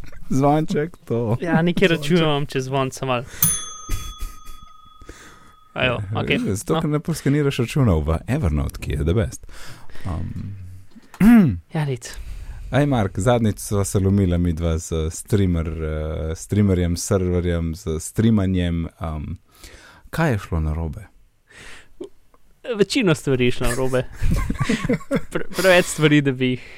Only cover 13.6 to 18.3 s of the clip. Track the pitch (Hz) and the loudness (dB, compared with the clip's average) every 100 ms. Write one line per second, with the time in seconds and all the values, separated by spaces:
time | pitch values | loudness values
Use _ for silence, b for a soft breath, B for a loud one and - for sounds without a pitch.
13.6 | - 101 98 104 95 101 92 87 87 80 | -2 -2 0 2 4 4 4 2 2 0
14.6 | 85 80 - 80 78 - - 104 92 85 | 0 -2 -2 -4 -4 -6 -2 2 2 2
15.6 | 80 80 78 78 78 80 80 82 - 101 | -2 -4 -6 -4 -6 -6 -6 -8 -2 2
16.6 | 101 90 87 85 - 101 90 90 87 85 | 4 4 2 -2 0 0 2 0 0 -2
17.6 | 82 78 - 80 - - 113 | -2 -6 -6 -6 -6 0 4